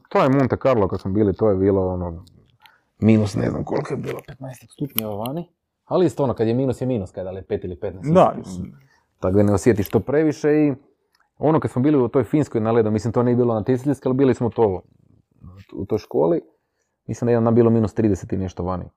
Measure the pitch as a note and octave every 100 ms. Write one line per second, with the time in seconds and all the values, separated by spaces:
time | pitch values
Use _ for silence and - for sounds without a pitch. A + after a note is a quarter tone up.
0 | - G3+ D3 C#3 B2+ G2+ C3+ B2 F#2+ F#2+
1 | F#2+ G2 G#2 F2 A2 F#2+ F#2+ G2 F#2 F2+
2 | F2 E2+ - _ _ _ _ _ _ -
3 | G#2 A2 G2+ - - - - - C#3+ -
4 | - - - - C3+ B2 - - C#3+ -
5 | G#2+ G2+ A#2 D#3 E3+ _ _ _ - D#3
6 | F3 - C#3 A2 A2 A#2+ C3+ A2+ B2+ B2
7 | F#2 - F#2 F#2+ - C3 F3+ - G2+ F#2
8 | C3+ F3+ A2+ - - F2+ F2 - _ _
9 | _ - F#2 G2 G2+ G2+ B2+ G#2 G2 A2+
10 | - C#3+ D#3 C#3+ D3+ D3+ D3 B2+ _ _
11 | _ _ _ - C#3 D#3 - B2+ C#3 D3
12 | A#2+ C#3+ B2 D#3 C#3+ A#2 A2 A#2 G#2+ G#2+
13 | A#2 A#2+ A#2+ A#2+ B2 A2+ G#2+ B2+ C#3 C3+
14 | C3 B2+ C#3 A#2 A#2 - A2 F2+ - _
15 | _ _ _ _ D#2+ F#2+ - - G2 G#2+
16 | - B2+ D#3+ E3+ - _ _ _ _ _
17 | - A#2 A#2+ A#2+ A#2 A#2 A2+ A2+ G#2+ -
18 | A2 F#2+ - F#2+ F#2+ - F2 F#2 E2+